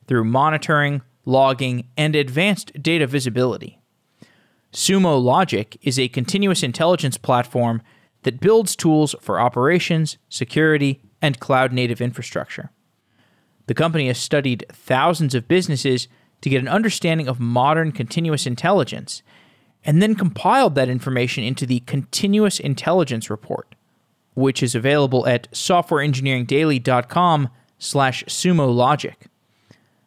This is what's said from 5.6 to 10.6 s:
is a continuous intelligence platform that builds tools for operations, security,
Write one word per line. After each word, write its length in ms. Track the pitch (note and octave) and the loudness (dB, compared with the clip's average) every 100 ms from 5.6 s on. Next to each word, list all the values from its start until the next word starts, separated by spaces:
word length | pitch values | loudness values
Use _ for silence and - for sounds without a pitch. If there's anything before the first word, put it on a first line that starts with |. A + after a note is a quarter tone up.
| G#2+ - | -6 -8
is 160 | - B2+ | -4 -2
a 80 | B2+ | -2
continuous 560 | C3+ B2 G3 G3 F3 | -2 -2 0 0 0
intelligence 540 | C3+ A#2 E3 F3+ C#3+ - | -2 0 2 2 0 -4
platform 640 | - B2 A#2+ B2+ A#2 A2+ - _ _ _ | 0 0 0 -2 0 -2 -6 _ _ _
that 160 | - B2+ | -6 0
builds 360 | F3 A3+ G3+ - | 4 4 2 0
tools 380 | E3 D#3 D3 - | 2 4 2 -2
for 180 | - F#2 | -4 0
operations, 800 | A#2+ B2 C3 F3 - D#3+ D#3 - _ | 0 2 2 2 0 0 -2 -6 _
security, 720 | - B2 D3+ | -10 -4 0